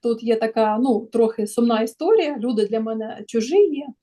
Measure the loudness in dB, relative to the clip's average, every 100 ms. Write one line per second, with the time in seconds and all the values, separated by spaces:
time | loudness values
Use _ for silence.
0 | -2 -4 0 0 0 0 0 2 0 0
1 | -2 0 0 0 -4 0 2 2 -2 -4
2 | 2 4 2 -2 -4 0 0 -2 -4 -6
3 | -8 -12 -6 -4 2 4 4 2 -10 -16